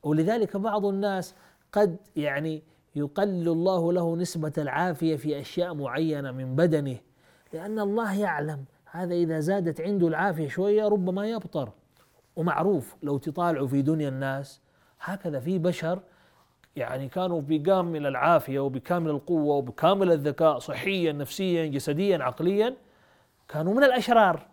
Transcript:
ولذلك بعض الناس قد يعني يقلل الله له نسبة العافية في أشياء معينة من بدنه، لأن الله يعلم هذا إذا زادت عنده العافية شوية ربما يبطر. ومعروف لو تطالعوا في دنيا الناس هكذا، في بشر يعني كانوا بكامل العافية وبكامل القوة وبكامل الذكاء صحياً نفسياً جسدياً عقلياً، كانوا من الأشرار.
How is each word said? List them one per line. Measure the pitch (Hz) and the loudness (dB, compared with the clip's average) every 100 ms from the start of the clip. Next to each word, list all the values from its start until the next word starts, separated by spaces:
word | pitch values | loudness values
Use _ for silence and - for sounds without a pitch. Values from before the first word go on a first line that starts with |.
ولذلك | 147 156 160 233 226 202 | 2 2 2 2 0 -2
بعض | 214 208 202 | -2 0 0
الناس | 196 202 190 175 - - _ _ | 0 -2 -2 -6 -14 -20 _ _
قد | 208 208 160 - - | 2 2 2 -10 -4
يعني | 147 139 160 156 - _ _ 147 | -2 -2 -4 -6 -10 _ _ -6
يقلل | 143 165 208 185 170 | -4 0 0 0 0
الله | 165 180 185 165 | 2 2 2 2
له | 180 170 170 | 2 0 -2
نسبة | 180 165 156 147 | -4 -4 -4 -4
العافية | 143 135 180 156 165 151 | -4 -2 -2 0 -2 -2
في | 139 143 | -2 -6
أشياء | 143 - 175 | -6 -4 -4
معينة | 156 139 131 165 147 139 | -4 -4 -2 -2 -2 -6
من | 127 131 131 | -8 -4 2
بدنه، | 175 156 139 120 _ _ _ _ _ | 4 2 -2 -8 _ _ _ _ _
لأن | 160 190 220 | -12 -8 -4
الله | 202 214 226 | -2 -2 -2
يعلم | 196 208 151 151 147 135 _ _ | -2 -2 -2 -4 -8 -12 _ _
هذا | 175 180 | -8 -4
إذا | 175 170 160 | 0 0 0
زادت | 156 196 165 156 | 0 0 0 -4
عنده | 165 202 170 | -2 2 2
العافية | 156 196 160 147 | 2 0 0 -4
شوية | 175 196 208 214 | -2 2 4 4
ربما | 208 180 185 208 | 2 0 -2 -4
يبطر. | 226 180 160 120 - _ _ _ _ _ - | -6 -6 -6 -6 -10 _ _ _ _ _ -4
ومعروف | 170 151 180 180 120 - | -2 2 2 0 -2 -8
لو | 147 143 | -4 -2
تطالعوا | 160 151 175 151 135 | -4 -2 0 0 0
في | 139 | 2
دنيا | 139 160 143 | 2 2 0
الناس | 131 135 135 139 - _ _ _ _ | -4 -4 -6 -10 -18 _ _ _ _
هكذا، | - 190 180 143 | -10 -6 -6 -4
في | 131 185 | -2 0
بشر | 170 175 160 185 - _ _ _ _ _ _ - | 0 0 -2 -4 -8 _ _ _ _ _ _ -8
يعني | 120 131 135 | -6 -4 -6
كانوا | 185 185 170 | -4 -2 -2
بكامل | 143 156 151 190 175 160 143 | 0 0 4 2 2 -2 -2
العافية | 131 143 165 - 139 | 2 4 4 4 -2
وبكامل | 139 127 - 175 160 | -2 -4 -2 -2 0
القوة | 147 - 170 147 143 | -2 0 0 2 0
وبكامل | 123 - 165 196 190 | -2 2 2 4 4
الذكاء | 160 147 139 160 131 | 2 2 2 4 2
صحياً | - - 190 196 165 | -4 -6 -4 0 -2
نفسياً | 147 139 - 190 170 160 | -2 -8 -4 0 0 0
جسدياً | 139 143 147 202 175 | -2 -2 0 2 2
عقلياً، | 127 - 165 202 226 262 _ _ _ _ _ _ _ | 0 0 0 2 0 -2 _ _ _ _ _ _ _
كانوا | 151 165 | -4 0
من | 220 | 4
الأشرار. | 277 247 220 233 202 156 - | 4 4 4 6 6 4 -6